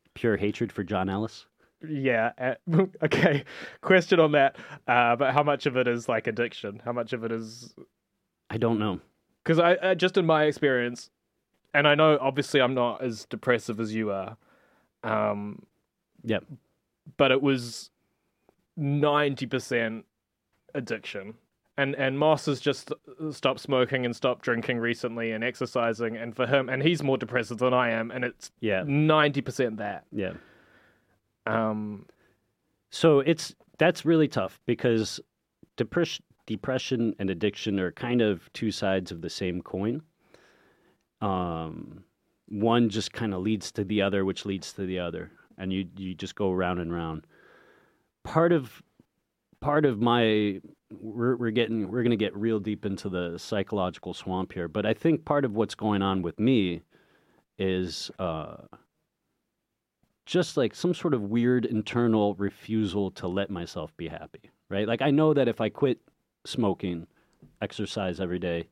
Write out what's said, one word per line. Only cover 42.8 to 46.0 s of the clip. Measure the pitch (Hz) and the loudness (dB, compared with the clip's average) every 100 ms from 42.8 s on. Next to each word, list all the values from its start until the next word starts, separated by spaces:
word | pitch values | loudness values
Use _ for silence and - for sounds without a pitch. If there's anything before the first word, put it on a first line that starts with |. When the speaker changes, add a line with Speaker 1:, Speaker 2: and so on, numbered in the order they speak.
| 113 | 2
Speaker 1:
just | 104 - | 0 -6
kinda | - 110 95 | -4 -4 -2
leads | 98 107 - | -2 -2 -4
to | - | -6
the | 98 107 | -2 0
other, | 98 98 | 2 0
which | 95 92 104 | -2 -4 -6
leads | 98 - | -6 -8
to | - 92 | -10 -6
the | 92 | -4
other, | 87 85 87 _ _ - | -6 -8 -12 _ _ -10
and | 95 | -6
you, | 95 90 | -4 -6
you | 92 | -8